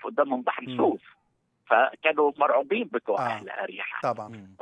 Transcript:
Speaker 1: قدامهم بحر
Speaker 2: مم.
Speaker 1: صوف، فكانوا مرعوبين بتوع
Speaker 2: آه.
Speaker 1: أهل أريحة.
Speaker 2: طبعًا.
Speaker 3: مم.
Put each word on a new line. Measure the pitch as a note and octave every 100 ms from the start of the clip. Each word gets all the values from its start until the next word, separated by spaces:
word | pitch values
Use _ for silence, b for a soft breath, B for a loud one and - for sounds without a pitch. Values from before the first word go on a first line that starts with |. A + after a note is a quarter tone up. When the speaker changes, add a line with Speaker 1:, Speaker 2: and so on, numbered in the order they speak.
| A2
Speaker 1:
قدامهم | A2+ C#3 B2+
بحر | B2 - B2+
Speaker 2:
مم. | B2+
Speaker 1:
صوف، | - G3+ - _ _ _ _ _ -
فكانوا | A2+ C3 - D#3 D3+ D3 C#3
مرعوبين | C#3+ B2+ C#3 G#3+ A3
بتوع | B2 - G2+
Speaker 2:
آه. | B2
Speaker 1:
أهل | A2 G2
أريحة. | - F#2+ - - - C3+
Speaker 2:
طبعًا. | A2+ G#2+
Speaker 3:
مم. | A2 F#2+ F#2+